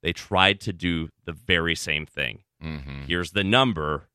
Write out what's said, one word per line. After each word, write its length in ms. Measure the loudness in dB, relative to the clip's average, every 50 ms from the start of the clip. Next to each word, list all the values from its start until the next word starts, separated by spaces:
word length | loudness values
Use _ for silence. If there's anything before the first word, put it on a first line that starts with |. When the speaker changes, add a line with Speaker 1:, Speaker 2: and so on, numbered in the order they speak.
Speaker 1:
They 100 | -2 -2
tried 480 | -4 -4 -6 0 4 6 6 6 4 2
to 100 | -4 -8
do 360 | -6 -2 -2 0 0 0 -2 -6 _ _ _
the 80 | -12
very 420 | -12 -12 _ 0 2 2 2 0 -2
same 320 | -2 -4 -4 -4 -4 -6
thing. 340 | -8 _ -6 -6 -6 -6 -12 _ _ _ _
Speaker 2:
Mm-hmm. 400 | -10 -10 -10 -10 -10 -12 -12 -12 -4 -2
Speaker 1:
Here's 240 | -2 -2 -2 -2
the 120 | -2 0 2
number. 640 | 4 4 4 4 2 0 -2 -2 -2 -2 -4 -6 _